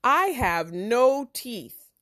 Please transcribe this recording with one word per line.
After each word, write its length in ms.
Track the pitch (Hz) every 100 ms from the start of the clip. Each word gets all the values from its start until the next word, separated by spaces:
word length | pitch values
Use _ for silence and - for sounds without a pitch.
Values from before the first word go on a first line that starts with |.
"I 240 | 240 302 381
have 440 | 277 196 170 165
no 600 | 175 208 240 262 277 269
teeth" 580 | - 247 220 117 - - _